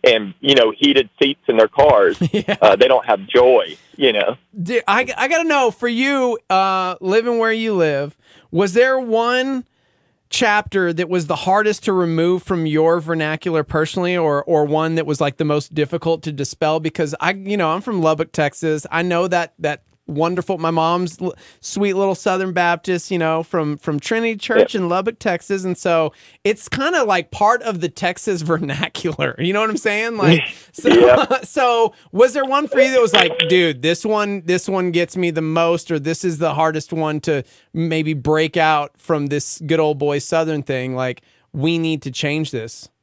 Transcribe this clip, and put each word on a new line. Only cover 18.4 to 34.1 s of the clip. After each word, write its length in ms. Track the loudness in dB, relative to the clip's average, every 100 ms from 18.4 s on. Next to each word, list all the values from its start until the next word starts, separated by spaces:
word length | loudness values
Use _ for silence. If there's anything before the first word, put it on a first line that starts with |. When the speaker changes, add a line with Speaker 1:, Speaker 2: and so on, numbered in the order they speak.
| -4 -2 -4 -4 -4
Speaker 2:
I 100 | -4
know 260 | -2 -2 0
that, 280 | -2 -4 _
that 240 | -6 -6 _ _ -10
wonderful, 500 | -2 -2 -2 -4 -4
my 140 | -2
mom's 500 | 0 0 0 -4 -6
l-, 120 | -8 -10 -20 _
sweet 320 | -10 -2 -2
little 220 | 0 -2 -2
Southern 360 | -2 -2 -2
Baptist, 600 | 0 0 0 -2 -4 -2
you 80 | -2
know, 240 | 0 -2
from, 340 | -2 -4 -2 -4
from 200 | -4 -4
Trinity 380 | -2 -2 -2 -4
Church 380 | -2 4 4
Speaker 1:
Yeah. 80 | 2
Speaker 2:
in 80 | -2
Lubbock, 300 | 0 -2 -4
Texas. 440 | -4 -4 -4 -6
And 140 | -4 -4
so 340 | 0 0 0 -4 -20 _
it's 240 | -2 -2 -4
kinda 380 | -4 0 0 2
like 260 | 0 -2
part 300 | 0 2 2
of 180 | 0 -4
the 80 | -6
Texas 540 | -4 -4 -4 -4 -4
<laughs> 100 | -2
vernacular. 840 | -2 -2 -4 -6 -4 -6 -4 -4 -2
You 160 | -2
know 80 | 0
what 80 | -2
I'm 80 | -2
saying? 400 | -2 -2 -4 0
Like, 240 | 4 4 0 -12
Speaker 1:
<laughs> 140 | -20
Speaker 2:
so, 160 | -2 4
Speaker 1:
Yeah. 520 | 6 8 6 4 -2
Speaker 2:
<laughs> 20 |
so 500 | -2 -2 0 2 0 -2 _
was 220 | 2 2
there 100 | 4
one 240 | 0 -2 0
for 140 | 0
you 100 | 2
that 80 | 2
was 140 | 2
like, 180 | 2 0 -2 0
"Dude, 360 | 2 2 0
this 200 | -2 -2
one, 380 | -2